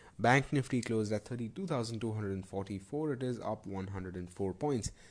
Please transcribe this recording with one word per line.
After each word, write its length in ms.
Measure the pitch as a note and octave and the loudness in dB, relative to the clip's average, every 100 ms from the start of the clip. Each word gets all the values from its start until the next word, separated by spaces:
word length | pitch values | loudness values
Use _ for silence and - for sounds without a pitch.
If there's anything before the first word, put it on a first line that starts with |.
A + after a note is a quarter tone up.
| - - | -18 2
Bank 320 | A2+ C3+ C3 | 6 6 6
Nifty 300 | C#3+ - B2 | 2 2 0
closed 320 | A2+ A2 G#2+ | 2 2 2
at 140 | G#2+ - | 0 -2
thirty-two 400 | A#2+ A2+ - F#3+ | -4 -4 -4 -2
thousand 340 | C3+ A2 A2+ | 0 0 -2
two 120 | A2+ | -2
hundred 200 | G#2+ G2+ | -2 0
and 160 | F#2+ F#2+ | -2 -2
forty-four. 640 | G2 F#2+ G2 G2 D3 D#3 | -4 -2 -6 -4 -2 0
It 100 | B2+ | 0
is 160 | B2+ A2+ | -2 -2
up 260 | G#2+ A2 G2 | -4 -4 -4
one 220 | F#2+ F#2+ | -4 -4
hundred 260 | F#2+ F#2 | -4 -4
and 160 | F2+ F2+ | -6 -8
four 240 | - F#2+ | -2 -2
points. 380 | F2+ D3 B2+ - - - | 0 0 0 -2 -8 -16